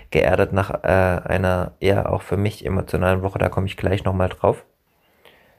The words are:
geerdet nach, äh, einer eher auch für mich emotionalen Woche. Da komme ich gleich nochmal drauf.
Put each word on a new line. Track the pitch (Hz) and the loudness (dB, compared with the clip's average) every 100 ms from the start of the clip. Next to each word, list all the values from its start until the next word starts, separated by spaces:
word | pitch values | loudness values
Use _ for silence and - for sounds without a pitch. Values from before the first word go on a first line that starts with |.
| - | -2
geerdet | - - 95 98 | 0 2 2 2
nach, | 98 98 - | 0 -2 -2
äh, | - | 2
einer | 95 92 87 - 92 92 90 90 - | 2 2 0 -2 0 0 0 -4 -2
eher | 92 101 - | 0 2 0
auch | 98 | -2
für | - 98 | -2 -2
mich | 101 - | -2 -4
emotionalen | - 95 90 87 90 95 | -4 -4 -2 0 0 0
Woche. | 95 104 | -2 -2
Da | 95 | -2
komme | - 95 | -2 -4
ich | - | -2
gleich | 95 101 | -2 0
nochmal | 95 95 92 | -2 0 -2
drauf. | - 98 - - _ _ _ _ _ - _ _ | 0 0 0 -6 _ _ _ _ _ -20 _ _